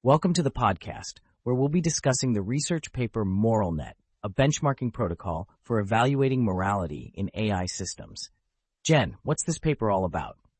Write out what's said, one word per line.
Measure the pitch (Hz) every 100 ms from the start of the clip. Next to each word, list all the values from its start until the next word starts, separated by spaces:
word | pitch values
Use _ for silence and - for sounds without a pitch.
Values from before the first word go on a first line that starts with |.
Welcome | 123 151 180
to | 170
the | 139
podcast, | - 113 92 - - - - _ _
where | 120 127
we'll | 143
be | 170
discussing | 165 - 139 127 131
the | 107
research | 95 135 - 165 -
paper | - 120 113 98
MoralNet, | 95 110 110 92 80 - - _ _
a | 104
benchmarking | 95 135 151 151 135 123
protocol | - 101 85 95 82 92 _
for | - 117
evaluating | 98 113 127 139 135 131
morality | 113 92 95 101 85 73 - -
in | 98
A | - 107
I | 95 90
systems. | - 92 - - - - _ _ _ _ _
Jen, | - 156 - -
what's | - 160
this | - 156
paper | 156 143 110
all | 98 92
about? | 78 - - _